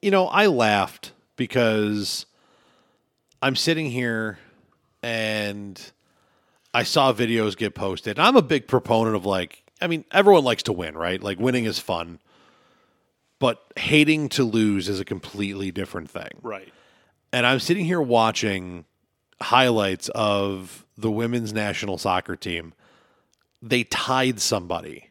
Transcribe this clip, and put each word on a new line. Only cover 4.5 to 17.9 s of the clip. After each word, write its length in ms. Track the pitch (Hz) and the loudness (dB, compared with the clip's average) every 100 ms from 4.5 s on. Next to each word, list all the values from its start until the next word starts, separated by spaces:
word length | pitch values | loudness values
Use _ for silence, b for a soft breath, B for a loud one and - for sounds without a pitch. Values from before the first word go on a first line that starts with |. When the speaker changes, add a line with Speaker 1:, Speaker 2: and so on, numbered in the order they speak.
| b b _ _ _ | b b _ _ _
Speaker 1:
and 800 | 120 113 110 107 104 101 101 92 - _ _ _ _ _ _ _ _ | -6 -4 -2 -2 -4 -8 -12 -16 -20 _ _ _ _ _ _ _ _
I 80 | 117 | -2
saw 280 | 120 - 135 | 0 2 2
videos 440 | 110 117 117 107 95 | 2 0 2 0 -2
get 180 | 107 | -6
posted. 440 | - 101 90 - 107 | -4 -6 -6 -6 2
I'm 180 | 185 262 | 4 6
a 60 | |
big 260 | 143 139 - | 4 0 2
proponent 480 | 131 - 113 113 107 | 0 2 2 2 0
of, 100 | 92 | 0
like, 380 | 95 90 - _ _ | -2 -2 -10 _ _
I 60 | 175 | -4
mean, 160 | 165 - | -4 -2
everyone 320 | - 202 190 | 4 8 8
likes 180 | 131 113 | 6 0
to 80 | - | -2
win, 240 | 90 85 78 | -4 -6 -4
right? 240 | 85 92 | -4 -4
Like, 200 | 101 92 | -4 -2
winning 240 | 120 127 | 0 0
is 140 | 113 - | -2 -4
fun. 400 | - 90 85 85 _ b b b b b b b b _ _ _ | -4 -6 -6 -14 _ b b b b b b b b _ _ _
But 200 | 127 113 _ - | 0 0 _ -8
hating 520 | - 151 147 156 147 | 2 4 6 2 0
to 140 | - | 0
lose 440 | 123 110 107 101 90 | 0 4 2 2 -2
is 120 | 98 | -6
a 40 | |
completely 680 | 98 98 - 101 101 98 98 | -6 -10 -10 -6 -6 -4 -6
different 360 | 90 95 92 80 | -6 -8 -8 -10
thing. 280 | - - - | -12 -14 -14
Speaker 2:
Right. 300 | 117 101 - _ b b b b _ | -12 -12 -14 _ b b b b _
Speaker 1:
And 120 | 123 | 0
I'm 140 | 120 131 | 2 2
sitting 260 | - 180 | 0 0
here 160 | 170 | 0